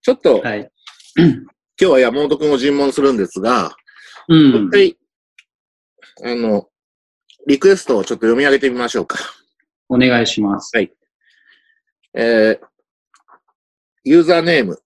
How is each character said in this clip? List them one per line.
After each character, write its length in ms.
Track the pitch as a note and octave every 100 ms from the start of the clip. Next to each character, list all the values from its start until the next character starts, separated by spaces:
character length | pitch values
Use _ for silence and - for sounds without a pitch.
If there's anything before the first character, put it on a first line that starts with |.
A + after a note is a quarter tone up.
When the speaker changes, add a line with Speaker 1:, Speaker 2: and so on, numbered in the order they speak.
Speaker 1:
ち 80 | -
ょ 20 |
っ 80 | B3+
と、 180 | E3+ A2
Speaker 2:
は 160 | A#2+ G#2
い。 160 | - _ -
Speaker 1:
<clears throat> 240 | _ - -
今 280 | E3+ A#2+ - _ _ -
日 80 | F#3
は 140 | C3
山 220 | B2 C3
本 160 | D3 C#3+
く 80 | D3+
ん 60 |
を 60 | C3+
尋 180 | C#3 C#3+
問 180 | C#3
す 80 | C3
る 120 | C#3
ん 40 | A#2+
で 80 | F#2
す 140 | F#2+
が、 360 | G#2+ A#2+ E2 - _ _ - - -
Speaker 2:
う 80 | D#3+
ん。 160 | C#3+
Speaker 1:
も 80 | A2+
う 60 | G2
一 20 |
回、 280 | G3+ F#3+ - _ _ _ _ _ _ _ _ _ _ _ _ A#2+
あ 40 | A#2+
の、 340 | A2+ G#2 - _ _ _ _ _ _ _ -
リ 120 | C#3
ク 100 | F#3+
エ 60 | F#3+
ス 100 | -
ト 120 | A2+
を 60 |
ち 100 | F2+
ょ 20 | A2
っ 40 |
と 60 | A2+
読 100 | A#2
み 80 |
上 80 | C#3+
げ 80 | C3+
て 100 | C3+
み 80 | B2
ま 100 | A#2+
し 100 | A#2
ょ 60 |
う 20 | E2+
か。 120 | - - - _ _ _ _ _
Speaker 2:
お 100 | B2
願 240 | B2+ A#2+
い 60 | A2
し 140 | -
ま 200 | G#2 G2+
す。 140 | - A2+
Speaker 1:
は 60 |
い。 120 | F#2+ _ _ _ _ _ _ _ _ _ _ _ _
え 460 | - A#2 A2+ A2 A2
ー、 60 | _ _ _ _ _ _ _ _ _ _ _ _ _ _
ユ 180 | C3+ E3
ー 20 |
ザ 160 | D#3+ E3+
ー 20 |
ネ 180 | E3 D#3+
ー 60 | G2+
ム 160 | E2+